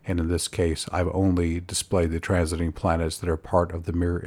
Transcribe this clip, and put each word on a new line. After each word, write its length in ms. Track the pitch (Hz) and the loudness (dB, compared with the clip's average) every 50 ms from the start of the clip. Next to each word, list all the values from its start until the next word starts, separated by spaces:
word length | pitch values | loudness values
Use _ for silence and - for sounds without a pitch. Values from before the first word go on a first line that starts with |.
| - | -6
And 140 | - 92 87 | -2 -2 0
in 80 | 82 82 | 2 2
this 220 | 87 85 - - | 0 0 -2 -4
case, 360 | - - 87 82 78 - - - | -2 0 0 0 0 -2 -4 -6
I've 240 | - 90 90 85 82 | -2 -2 0 0 2
only 460 | 92 98 95 90 87 87 82 82 87 | 2 2 4 4 4 2 2 0 -2
displayed 500 | 87 - 101 - - - 101 92 85 80 | -4 -6 -6 -6 -4 0 0 2 2 2
the 80 | 82 82 | 0 -2
transiting 560 | - - 95 87 85 78 85 80 85 82 - | 0 0 2 2 2 0 0 -2 -2 -2 -2
planets 420 | - - 87 82 82 82 80 - - | -2 0 0 2 2 0 -2 -4 -4
that 100 | - 87 | -2 -2
are 80 | 90 80 | -2 -2
part 340 | - - - 87 87 85 | -2 2 2 2 2 2
of 140 | 82 82 82 | -2 -8 -6
the 80 | 85 85 | -4 -2
mirror 280 | 85 87 87 87 87 - | 0 0 0 0 -2 -2